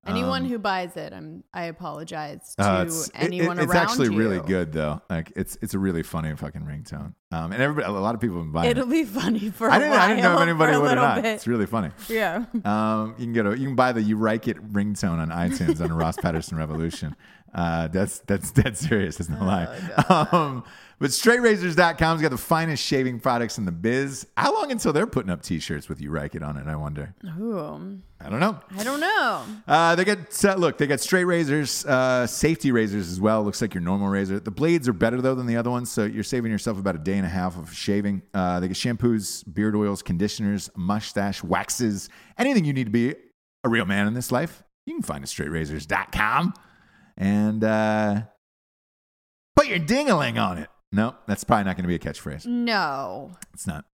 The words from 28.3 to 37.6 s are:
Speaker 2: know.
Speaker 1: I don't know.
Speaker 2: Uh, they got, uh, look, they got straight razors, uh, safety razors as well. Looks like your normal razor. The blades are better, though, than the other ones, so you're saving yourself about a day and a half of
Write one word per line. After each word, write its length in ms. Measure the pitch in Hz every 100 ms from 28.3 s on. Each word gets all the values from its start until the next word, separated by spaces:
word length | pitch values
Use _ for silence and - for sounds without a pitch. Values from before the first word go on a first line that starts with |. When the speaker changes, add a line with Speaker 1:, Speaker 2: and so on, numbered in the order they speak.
| 110
Speaker 2:
know. 200 | 190 170 - 196
Speaker 1:
I 60 |
don't 160 | 226 285
know. 420 | 339 427 262 180 131 214 -
Speaker 2:
Uh, 280 | 151 165 170
they 100 | 185
got, 400 | 202 156 - 202
uh, 100 | 190
look, 220 | 165 -
they 100 | 147
got 140 | 139
straight 240 | - 185 180
razors, 600 | 175 156 147 139 - -
uh, 400 | 131 127 127 120
safety 440 | - 147 160 143
razors 380 | 120 110 104 85
as 100 | 90
well. 240 | 104 110
Looks 180 | 104 -
like 120 | 110
your 80 | 92
normal 260 | 85 98 101
razor. 320 | 98 98 98
The 120 | -
blades 360 | 95 156 170 127
are 60 |
better, 280 | 92 113 123
though, 140 | 131 131
than 120 | 123
the 100 | 117
other 120 | 117
ones, 220 | 123 123
so 140 | - 107
you're 180 | 113
saving 260 | 101 127 113
yourself 260 | 104 - 98
about 160 | 98 82
a 40 |
day 180 | 78 98
and 80 | 92
a 40 |
half 280 | 92 90
of 160 | 87